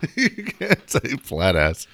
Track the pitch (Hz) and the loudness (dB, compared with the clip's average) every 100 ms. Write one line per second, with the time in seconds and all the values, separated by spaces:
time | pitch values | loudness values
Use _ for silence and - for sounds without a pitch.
0 | 165 - 254 - 208 - 196 - - - | -6 0 0 0 -12 -8 0 0 0 -4
1 | - 139 - 78 90 87 76 80 - | -2 -8 -8 0 2 4 4 0 -8